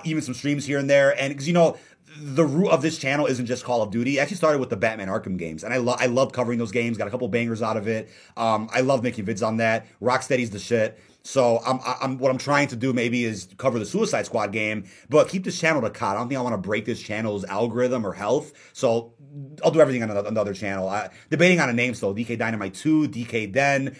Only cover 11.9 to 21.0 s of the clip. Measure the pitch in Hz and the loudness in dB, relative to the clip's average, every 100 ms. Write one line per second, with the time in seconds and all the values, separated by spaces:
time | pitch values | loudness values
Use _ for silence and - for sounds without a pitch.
11.9 | 127 131 127 135 127 135 143 143 117 131 | -4 -4 0 0 0 2 2 2 0 -2
12.9 | 127 120 120 117 101 - - 131 117 101 | 0 0 0 -2 -4 -10 -4 -2 -2 -2
13.9 | 196 220 117 98 117 104 107 107 107 - | -2 0 -2 -2 -2 -2 -2 -2 -4 -8
14.9 | - - 147 - 190 185 160 160 151 110 | -20 2 4 4 0 -6 -2 0 2 0
15.9 | - 107 101 120 135 123 104 92 107 117 | -2 -2 -2 -2 -2 -2 -2 -2 -2 -2
16.9 | 113 - 107 110 101 95 98 120 113 123 | -6 -6 -4 -2 -4 -4 -2 -2 0 0
17.9 | 123 101 87 104 139 151 - - - 127 | 0 -2 -4 0 0 -2 -14 -20 -2 0
18.9 | 117 117 _ 139 143 139 151 165 160 143 | 0 -2 _ -18 -16 -16 0 2 6 6
19.9 | 127 110 101 104 110 104 92 101 98 95 | 4 -2 -2 -2 0 -2 -2 -4 -4 -2
20.9 | 101 | -4